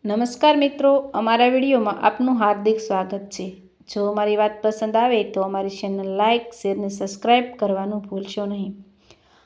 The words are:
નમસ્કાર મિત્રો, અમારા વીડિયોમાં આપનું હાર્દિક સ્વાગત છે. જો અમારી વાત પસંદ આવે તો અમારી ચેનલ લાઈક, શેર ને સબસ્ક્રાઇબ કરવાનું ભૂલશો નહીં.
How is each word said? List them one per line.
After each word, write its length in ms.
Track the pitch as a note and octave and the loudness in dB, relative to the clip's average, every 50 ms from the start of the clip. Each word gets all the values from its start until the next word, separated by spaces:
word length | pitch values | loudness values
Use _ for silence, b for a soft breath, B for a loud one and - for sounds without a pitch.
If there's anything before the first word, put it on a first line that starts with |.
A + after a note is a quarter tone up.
| - | -2
નમસ્કાર 500 | G#3 G#3 A3 A#3+ A#3+ - - D#4 D4+ D4+ | -2 -2 0 -2 -2 -2 2 4 4 6
મિત્રો, 400 | D4 C#4+ C#4 C#4+ - C#4 C#4 C#4 | 4 2 0 0 2 4 4 4
અમારા 500 | C#4 C#4 - - G3+ A3+ A3 A#3 A#3 B3 | 4 2 -2 -4 -2 0 2 4 4 4
વીડિયોમાં 540 | B3 B3+ C4 C4 C#4 C4+ B3 G#3+ G#3 G3+ - | 4 4 2 2 4 2 2 2 0 -2 2
આપનું 380 | - G#3+ G#3+ - B3 C4 B3+ A#3 | 2 0 2 2 0 0 2 2
હાર્દિક 400 | G#3+ G#3 G#3 G3+ G3+ G#3+ A3 A3 | 2 2 2 2 2 0 0 0
સ્વાગત 420 | - - G3+ F#3+ F#3 F#3 G3+ G3 | -2 -2 -2 -2 -2 -4 -6 -10
છે. 360 | G3 - - - F#3 F#3+ F#3+ - - - _ _ _ - - | -10 -12 -12 -10 -10 -10 -12 -14 -20 -20 _ _ _ -10 -4
જો 120 | G#3 G3+ | -2 -2
અમારી 300 | G3+ G#3 G#3+ G#3 G#3 G#3 | 0 0 0 0 0 2
વાત 260 | G#3 G#3+ G#3+ G#3+ - | 2 2 0 0 0
પસંદ 340 | - G#3+ G#3+ A3 A3 G#3+ G#3+ | -2 -2 0 0 -4 0 2
આવે 280 | A3 A#3+ B3+ B3 G#3+ G3 | 2 4 4 2 2 0
તો 180 | - - F#3+ | 0 -2 -4
અમારી 260 | F#3+ G3 G3 G3 G3 G3 | -2 -2 -2 -4 -4 -4
ચેનલ 400 | G3 - - G3 G3 G3 G3 F#3+ | -6 -6 -6 -6 -4 -4 -4 -4
લાઈક, 340 | F#3+ G3 G#3 A3 A#3+ A#3+ A#3 - - - | 0 2 2 2 2 0 -2 -8 -16 -6
શેર 140 | - G3 G3 | -4 -2 -2
ને 120 | G3+ G3+ G3 | -2 -4 -6
સબસ્ક્રાઇબ 560 | G3 G3 G3 F#3+ G3 - - A#3 A#3+ B3 A#3+ B3 A#3+ - | -6 -6 -8 -8 -8 -4 2 4 4 4 2 -2 -4 -4
કરવાનું 440 | G#3+ G3 G3 F#3+ G3 G#3 G#3 G#3 | -2 -2 0 -2 -2 -4 -6 -8
ભૂલશો 440 | G3+ G3 G3 F#3+ G3 - - G#3 G#3 | -8 -8 -8 -8 -8 -6 -6 -6 -6
નહીં. 280 | G3+ G3+ G3+ F#3+ G3 G3 - - _ b b b b b b b b b b b | -6 -6 -6 -8 -8 -10 -14 -18 _ b b b b b b b b b b b